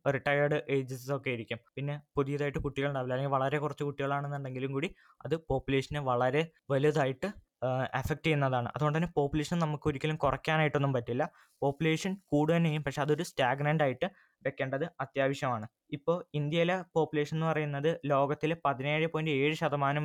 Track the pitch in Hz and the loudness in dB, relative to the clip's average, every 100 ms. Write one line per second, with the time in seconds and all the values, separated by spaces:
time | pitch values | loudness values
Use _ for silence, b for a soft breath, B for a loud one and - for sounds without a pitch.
0 | - 135 143 143 147 151 - 139 127 131 | -2 0 2 2 4 2 0 -2 -2 -6
1 | 123 139 135 120 110 117 _ - 143 147 | -6 -6 -4 -6 -6 -10 _ -8 -6 -8
2 | - - 139 143 143 139 139 135 143 135 | -6 -2 -2 -2 -2 -2 -4 -2 -2 -2
3 | 127 127 139 135 135 147 143 139 143 143 | -2 -2 0 0 0 0 -2 -4 -6 -4
4 | 139 143 143 143 135 127 135 139 175 - | -4 -4 -4 -6 -6 -6 -4 -2 -4 -6
5 | b b 120 160 - 135 - 135 135 147 | b b -6 -4 -2 -4 0 0 0 -2
6 | 135 123 127 139 165 b - 135 147 151 | 0 2 2 2 -2 b -2 2 2 2
7 | 135 131 196 - - _ 127 127 131 127 | 0 -2 -6 -8 -16 _ -2 -2 -2 -2
8 | - 151 165 147 139 127 120 - 151 156 | -4 -2 0 2 2 2 -2 0 0 2
9 | 170 160 139 151 147 175 156 147 156 135 | 0 0 0 0 0 0 0 0 -2 0
10 | 156 156 143 135 - 156 151 147 139 131 | -2 0 0 0 0 2 4 2 2 0
11 | 113 123 160 b b b 139 139 160 160 | 0 -2 -2 b b b -2 2 2 2
12 | 190 196 - 147 151 170 170 151 143 143 | 0 -6 0 2 4 4 2 0 -2 -2
13 | 143 147 175 - 127 135 147 156 143 127 | 0 0 -2 0 0 2 2 2 2 0
14 | 185 b b b 139 - 135 135 165 - | -4 b b b -6 -4 -4 -4 -4 -6
15 | 131 139 135 139 135 117 107 _ _ 139 | -6 0 0 0 -2 -4 -6 _ _ -6
16 | - 175 - 147 147 170 170 185 175 160 | -2 -2 -2 -4 0 2 2 0 -2 -2
17 | 151 151 147 160 160 151 147 143 151 170 | 0 0 -2 0 0 0 -2 0 0 0
18 | 143 139 139 147 156 165 143 131 135 151 | 0 2 2 0 -2 0 0 0 -2 0
19 | 160 156 160 135 147 160 156 143 139 147 | 0 0 0 2 2 2 0 2 2 0